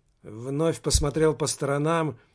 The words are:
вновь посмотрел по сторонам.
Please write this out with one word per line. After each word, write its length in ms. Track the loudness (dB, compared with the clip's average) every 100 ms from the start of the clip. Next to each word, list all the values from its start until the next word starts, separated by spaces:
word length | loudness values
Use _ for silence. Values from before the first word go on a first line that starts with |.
| _ _
вновь 580 | -16 -12 -6 0 0 0
посмотрел 540 | 0 2 2 2 2
по 120 | 2 -2
сторонам. 720 | -2 -2 0 2 0 0 -6 _